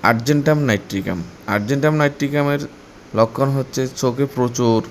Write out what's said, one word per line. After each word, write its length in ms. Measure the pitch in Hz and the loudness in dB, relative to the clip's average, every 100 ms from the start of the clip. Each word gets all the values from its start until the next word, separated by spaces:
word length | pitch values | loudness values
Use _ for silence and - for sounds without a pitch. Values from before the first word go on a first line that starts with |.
আর্জেন্টাম 560 | - 117 117 147 147 151 139 | 2 0 2 2 2 2 2
নাইট্রিকাম, 500 | 101 - 98 92 87 85 - - | 0 -2 -6 -4 -6 -8 -12 -4
আর্জেন্টাম 460 | 101 104 143 151 156 | -4 0 0 2 2
নাইট্রিকামের 600 | 147 143 143 147 143 143 143 - - - - 110 | 0 0 -2 0 0 -2 -6 -14 -20 -20 -6 0
লক্ষণ 340 | 117 - 139 135 | 0 2 0 0
হচ্ছে 240 | 131 - 131 - | -2 -4 -4 -2
চোখে 240 | 127 123 139 127 | -2 0 -2 0
প্রচুর 440 | 123 120 120 113 107 | -2 2 2 2 -2